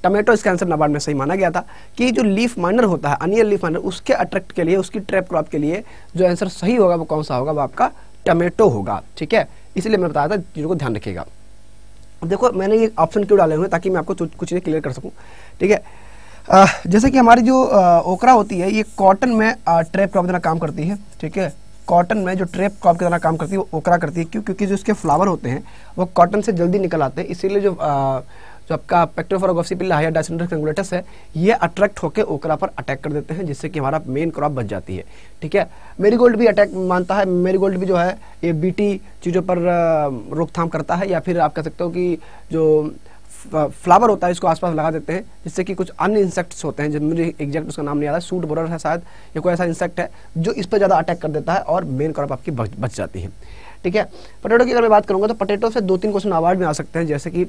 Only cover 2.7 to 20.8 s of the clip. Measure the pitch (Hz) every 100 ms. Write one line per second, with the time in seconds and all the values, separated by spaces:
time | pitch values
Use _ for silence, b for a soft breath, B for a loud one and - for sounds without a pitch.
2.7 | 226 220 165 143 160 165 220 214 196 175
3.7 | 165 190 175 - - 180 196 185 - 165
4.7 | 190 185 220 190 196 180 170 156 156 147
5.7 | 175 - B B 170 185 175 190 - 180
6.7 | 240 185 170 160 156 151 131 143 151 139
7.7 | - 254 b b - - 170 175 - 208
8.7 | 113 95 98 - - 156 220 147 b b
9.7 | 190 220 208 170 147 147 202 - - 151
10.7 | 175 131 104 - 87 - - - - -
11.7 | - - - - - 170 196 202 185 196
12.7 | 220 220 - 165 214 202 202 165 156 185
13.7 | 170 190 180 165 175 165 - 175 175 175
14.7 | 156 143 127 - - B B B - 190
15.7 | 208 B B B B B B - 190 190
16.7 | B 175 202 269 262 233 233 233 262 254
17.7 | 202 180 170 170 185 240 247 208 190 185
18.7 | 214 208 - 190 196 254 220 214 - -
19.7 | 165 165 185 196 196 180 180 170 170 170
20.7 | 175